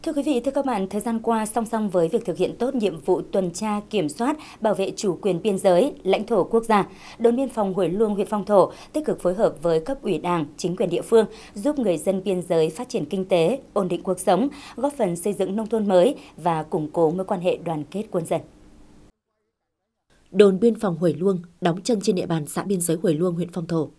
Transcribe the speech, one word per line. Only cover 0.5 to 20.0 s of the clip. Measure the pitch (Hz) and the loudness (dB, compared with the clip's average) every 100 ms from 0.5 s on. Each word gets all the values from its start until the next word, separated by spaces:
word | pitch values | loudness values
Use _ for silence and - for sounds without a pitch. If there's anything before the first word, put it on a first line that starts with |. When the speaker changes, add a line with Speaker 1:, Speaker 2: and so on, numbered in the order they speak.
Speaker 1:
các | 277 269 | -2 -2
bạn, | 214 190 | -2 -2
thời | 208 | -4
gian | 226 226 | -2 -2
qua, | 226 226 214 | 0 0 0
song | 240 226 | -4 -2
song | 226 214 | -2 0
với | 180 165 | 2 2
việc | 226 | 0
thực | 226 165 | -2 -2
hiện | 165 160 | -2 -2
tốt | 247 | -2
nhiệm | 277 202 160 | 0 -2 -2
vụ | - 175 - | 0 0 0
tuần | 202 185 | -2 -2
tra, | 165 214 208 208 | -4 -4 -4 -2
kiểm | 214 151 | -2 -2
soát, | - 240 311 - - | -2 -2 -2 -10 -2
bảo | 220 | 0
vệ | 202 196 - | 0 -2 -2
chủ | 208 160 | -4 -2
quyền | 202 170 | -2 0
biên | 214 196 | 0 2
giới, | 196 175 277 277 | 4 6 4 0
lãnh | 190 196 208 | -2 0 2
thổ | 226 | 0
quốc | - 226 | 2 0
gia, | 226 214 180 - - - | 4 2 2 -8 -20 0
đồn | 233 240 | 2 2
biên | 269 | -2
phòng | 226 196 | -2 -2
Hủy | 190 170 | 0 0
Luông, | 190 220 | 2 0
huyện | 202 185 | 0 -2
Phong | 208 | -4
Thổ | 190 202 156 - - | 4 4 4 0 -8
tích | 302 | -4
cực | 302 180 | -4 -2
phối | 180 | -2
hợp | 185 190 - | 2 0 0
với | 170 160 | 0 0
cấp | 160 269 | -2 -6
ủy | - 156 | -2 -2
Đảng, | 170 175 147 - | -2 -2 -4 -6
chính | 175 180 | -6 -2
quyền | 190 | -2
địa | 170 | -2
phương, | - 226 214 - - | 2 2 2 -6 -16
giúp | 208 262 294 | -4 -2 0
người | 214 180 | 0 0
dân | - 190 | 0 -2
biên | 190 180 170 | -2 -4 0
giới | 165 160 | 0 0
phát | 160 247 | -2 -8
triển | 185 | -6
kinh | 147 196 | -4 -4
tế, | 185 175 165 269 - | 0 2 2 0 -4
ổn | 202 185 | -2 -2
định | 170 | -2
cuộc | - 180 | -4 -2
sống, | - 180 277 - - - | 2 2 2 -4 -16 -6
góp | 277 285 | -4 -2
phần | 202 170 | -2 -2
xây | 208 | -4
dựng | 190 185 202 | -2 -2 -2
nông | 214 | -2
thôn | 220 202 | -2 4
mới | 180 202 294 - - | 6 4 2 -12 -4
và | 165 160 | -2 -2
củng | 156 180 151 | -2 -4 -2
cố | 175 160 | 2 2
mối | 180 | 2
quan | 185 190 | -4 -2
hệ | 180 - | 0 -2
đoàn | 175 160 | -4 -6
kết | 147 190 214 | -6 -8 -4
quân | 180 165 | -6 -2
dân. | 160 - - - - - - - _ _ _ _ _ _ _ _ _ | -4 -6 -20 -20 -20 -20 -20 -20 _ _ _ _ _ _ _ _ _